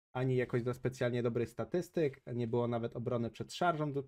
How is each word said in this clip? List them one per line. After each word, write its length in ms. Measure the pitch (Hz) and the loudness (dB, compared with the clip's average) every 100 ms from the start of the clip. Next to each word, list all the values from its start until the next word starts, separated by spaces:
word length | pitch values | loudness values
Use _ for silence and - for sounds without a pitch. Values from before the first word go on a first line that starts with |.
| _ | _
ani 220 | 127 131 127 | -2 2 2
jakoś 280 | 123 123 | 2 0
za 100 | 120 | 0
specjalnie 500 | 123 123 - 123 120 | -2 -2 0 0 2
dobrych 260 | 120 120 117 | 0 0 -2
statystyk, 720 | - 110 180 170 - 147 131 - | -4 -2 -2 -2 0 0 0 -6
nie 140 | 120 117 | -2 0
było 200 | 120 120 | 2 2
nawet 280 | 120 117 120 | 0 -2 -4
obrony 340 | 117 120 117 | -2 0 -2
przed 240 | - 110 | -4 -10
szarżą 400 | - 175 156 151 | 0 2 2 0
du-, 100 | 139 | -2